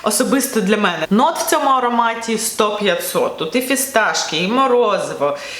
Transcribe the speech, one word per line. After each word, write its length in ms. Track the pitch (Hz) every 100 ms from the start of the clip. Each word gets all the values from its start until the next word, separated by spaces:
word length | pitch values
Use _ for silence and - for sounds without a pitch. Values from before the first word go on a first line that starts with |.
Особисто 580 | - - 233 269 - 220
для 160 | 190 208
мене 300 | 202 165 156
нот 280 | 202 302 330
в 120 | -
цьому 200 | 320 277
ароматі 680 | 262 247 240 226 226 226 220
сто-п'ятсот. 1000 | - - 214 208 202 175 - 175 117 -
Тут 180 | 160 247
і 60 |
фісташки, 760 | 254 269 - 226 202 156 - 160
і 100 | 180
морозиво, 920 | 247 269 247 220 185 147 123 143 143 -